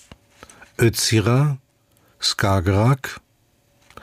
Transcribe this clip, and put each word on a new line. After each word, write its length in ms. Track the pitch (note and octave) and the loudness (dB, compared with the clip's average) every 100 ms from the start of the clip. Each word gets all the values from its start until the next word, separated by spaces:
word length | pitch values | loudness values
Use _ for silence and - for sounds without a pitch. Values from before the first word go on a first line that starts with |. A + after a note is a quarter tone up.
| - - _ _ - - - - | -20 -20 _ _ -20 -20 -16 -2
Ötzira, 800 | A2+ - - A2 G2+ B2+ D3 C3+ _ _ _ _ _ _ | -2 0 -2 0 2 2 0 -2 _ _ _ _ _ _
Skagerrak, 1000 | - - G2+ G2 F2 G2 A#2 C#3 - - - _ _ _ _ _ _ - | -6 -2 0 0 2 2 2 0 -4 -16 -20 _ _ _ _ _ _ -20